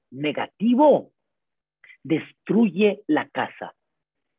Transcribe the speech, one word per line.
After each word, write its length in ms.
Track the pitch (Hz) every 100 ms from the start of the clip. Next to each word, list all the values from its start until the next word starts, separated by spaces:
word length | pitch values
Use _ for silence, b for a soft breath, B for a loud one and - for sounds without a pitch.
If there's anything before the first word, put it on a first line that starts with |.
| _
negativo, 1000 | 135 147 131 113 - 220 247 302 175 - _ _ _ _ _ _ _ - B
destruye 1000 | - 160 - _ - 202 226 165 208 190 -
la 220 | 151 -
casa. 460 | - 110 - - - _ _ _ _ _